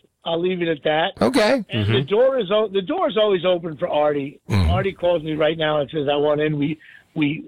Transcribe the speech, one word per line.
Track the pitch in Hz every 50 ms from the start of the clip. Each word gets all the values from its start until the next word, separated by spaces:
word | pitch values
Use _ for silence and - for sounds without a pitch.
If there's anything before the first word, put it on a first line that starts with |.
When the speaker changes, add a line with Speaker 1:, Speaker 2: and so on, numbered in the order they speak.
| _ _ _ _ _
Speaker 1:
I'll | 175 170 165
leave | 175 185 185 175
it | 175
at | 165 160 151 -
that. | 156 151 156 165 196 - -
Speaker 2:
Okay. | 202 233 262 254 214 214 269 262 196 -
Speaker 1:
And | - 113 104
Speaker 2:
Mm-hmm. | 101 113
Speaker 1:
the | -
door | 139 135 196 220 254 262 269 254
is | 208 165
o-, | 208 214 220 214
the | 190 196
door | 190 165 302 381 359 294
is | 185
always | 220 214 214 196 180 156
open | 185 180 175 165 165 156
for | 123 - -
Artie. | - 147 151 151 151 143 135 143 151 - _ -
Speaker 2:
Mm-hmm. | 117 101 90 78
Speaker 1:
Artie | - 185 190 196 185
calls | - 175 175 175 165
me | 151 160 156
right | 151 160 151 160
now | 160 156 151 151 151
and | 143 117
says, | - 156 139 139
"I | 143
want | 143 147 151 147 147
in." | 151 156 156
We, | 147 143 156 156 - - - - - _ _ _
we, | 160 151 143 156 160 -